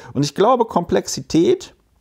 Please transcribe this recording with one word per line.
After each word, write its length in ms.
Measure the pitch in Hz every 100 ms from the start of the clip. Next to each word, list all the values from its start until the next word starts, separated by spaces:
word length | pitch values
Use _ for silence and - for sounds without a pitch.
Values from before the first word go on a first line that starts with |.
| -
Und 100 | 123
ich 120 | 147 -
glaube, 300 | 214 254 226
Komplexität 1080 | 180 175 196 - - - 156 185 - - _ _ _